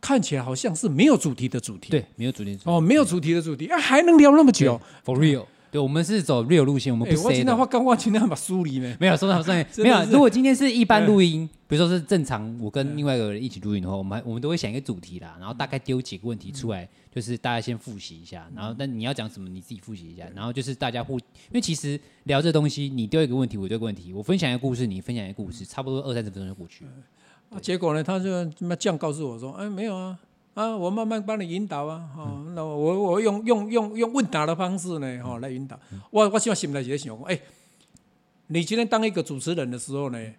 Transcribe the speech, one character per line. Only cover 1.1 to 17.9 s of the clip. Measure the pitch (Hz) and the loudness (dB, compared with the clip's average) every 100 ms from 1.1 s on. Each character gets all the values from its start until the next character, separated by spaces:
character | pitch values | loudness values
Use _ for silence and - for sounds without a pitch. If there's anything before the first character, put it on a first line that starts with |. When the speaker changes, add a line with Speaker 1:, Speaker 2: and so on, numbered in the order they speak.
| 247 | 6
Speaker 1:
主 | 160 | 2
题 | 123 127 | -2 -4
的 | 123 | -4
主 | - 95 | -8 -14
题。 | - | -2
Speaker 2:
对， | 151 101 - | -2 -2 -6
没 | 120 | -6
有 | |
主 | 127 | -4
题 | 101 | -8
的 | 98 | -6
主 | 165 | 0
题。 | |
Speaker 1:
哦， | 170 | 2
没 | 160 294 | 4 4
有 | 226 | 4
主 | 175 | 0
题 | 151 | 0
的 | 170 | -2
主 | 165 139 | -2 -8
题， | 170 | -2
啊， | 339 | -2
还 | 285 262 | 4 4
能 | 339 330 | 8 10
聊 | 285 | 10
那 | 294 | 10
么 | 285 | 8
久？ | 202 139 117 - - - | 8 4 2 -6 -12 -4
Speaker 2:
对， | |
for | 131 | 2
real。 | 156 135 - _ _ | 4 4 -4 _ _
对， | 143 | -2
我 | 135 | 0
们 | 151 | 0
是 | 165 214 | 0 0
走 | 160 127 | 2 0
real | 117 170 135 | 4 6 6
路 | 143 | 2
线， | 135 | 0
我 | 117 | 0
们 | 117 | 2
不 | 156 | 2
Speaker 1:
哎， | |
我 | 208 | 4
今 | - 247 | 2 4
天 | 233 | 2
话， | |
Speaker 2:
塞 | 254 | 2
的。 | |
Speaker 1:
刚 | 247 254 | 2 4
刚 | 233 | 2
今 | 226 | 2
天 | 214 220 | 2 2
把 | 147 | 0
梳 | - 185 165 | -4 -2 -2
理 | 131 | -2
呢。 | 123 117 | -6 0
Speaker 2:
没 | 185 | 2
有， | 160 | 4
说 | 190 | 4
到， | 175 | 2
说 | 165 | 2
到， | 180 | 0
Speaker 1:
<laughs> | |
真 | |
的 | 160 | 0
是。 | - | 2
Speaker 2:
没 | 220 | 6
有， | 233 202 | 6 6
如 | 269 | 8
果 | 262 | 8
今 | 214 | 6
天 | 262 | 4
是 | 262 269 | 4 4
一 | 240 | 2
般 | 220 214 208 | 4 6 6
录 | 208 | 6
音， | 175 160 | 6 4
Speaker 1:
嗯。 | 160 _ _ | -4 _ _
Speaker 2:
比 | 151 | 2
如 | 170 | 4
说 | |
是 | 180 | 2
正 | 147 190 131 | 2 0 2
常， | 117 110 117 | -4 -6 -6
我 | 107 | -6
跟 | 139 135 147 | -4 -4 -2
另 | 143 | 0
外 | 127 | 0
一 | |
个 | 107 | -2
人 | 104 | -4
一 | 127 | -8
起 | - | -8
录 | 101 | -4
音 | 104 | -2
的 | 90 | -2
话， | 98 | -6
Speaker 1:
嗯。 | |
Speaker 2:
我 | |
们 | 95 104 | -6 -6
还， | 117 | -6
我 | |
们 | 113 | -6
都 | 143 | -4
会 | 170 | -4
想 | 104 | -4
一 | |
个 | 120 | -6
主 | 135 95 | -8 -10
题 | 85 87 | -10 -16
啦， | 82 82 | -16 -16
然 | 95 | -14
后 | |
大 | 120 139 | -10 -8
概 | 135 | -8
丢 | - 127 | -4 -4
几 | 127 92 | -4 -10
个 | 110 | -8
问 | 113 | -10
题 | - | -10
出 | 139 117 | -10 -8
来， | 98 | -8
Speaker 1:
嗯。 | 87 _ _ - | -10 _ _ -10
Speaker 2:
就 | |
是 | 113 120 | -8 -6
大 | 123 117 | -4 -4
家 | |
先 | 113 117 | -4 -8
复 | - | -10